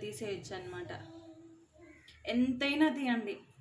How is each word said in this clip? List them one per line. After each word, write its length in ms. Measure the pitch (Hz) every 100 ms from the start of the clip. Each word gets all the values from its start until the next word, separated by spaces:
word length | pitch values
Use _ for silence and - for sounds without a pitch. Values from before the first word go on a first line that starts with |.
| 214
తీసేయచ్చు 480 | - 214 185 - 185
అనమాట. 320 | 180 180 165 160 - 330 - - - - - - - - - - - 233
ఎంతైనా 520 | 254 247 277 302 311 254
తీయండి, 360 | 262 233 208 - - -